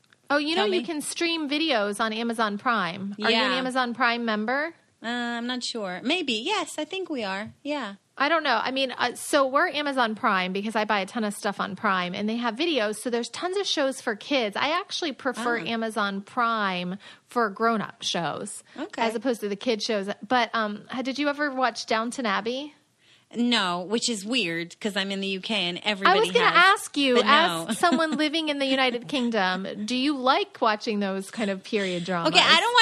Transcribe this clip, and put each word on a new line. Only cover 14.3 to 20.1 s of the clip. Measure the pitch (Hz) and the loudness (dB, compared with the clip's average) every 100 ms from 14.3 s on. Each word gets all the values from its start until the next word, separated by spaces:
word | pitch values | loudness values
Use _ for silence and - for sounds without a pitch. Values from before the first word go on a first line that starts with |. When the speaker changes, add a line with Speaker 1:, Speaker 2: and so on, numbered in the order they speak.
| 277 208 - | 0 0 0
Speaker 1:
I | 277 339 | 0 0
actually | 415 - 320 | -4 -6 -6
prefer | 240 247 220 240 233 | -4 -6 -2 -2 -2
Speaker 2:
Ah. | |
Speaker 1:
Amazon | 226 226 226 220 202 196 | -2 -4 -2 -2 -2 -2
Prime | 202 - 233 226 196 180 180 196 - - _ | -6 0 0 2 0 -2 -4 -8 -12 -20 _
for | 247 220 | 0 0
grown-up | 190 226 220 - - | 2 2 2 -4 -6
shows | - 185 151 - 208 - - 240 | -4 -2 -2 -4 -8 -12 -16 -12
Speaker 2:
Okay. | 349 - | -8 -2
Speaker 1:
as | 226 | 0
opposed | 226 269 226 | 0 -2 -2
to | 202 | -4
the | 202 | -4
kid | 247 220 | -2 -2
shows. | 226 214 196 | 0 -2 -2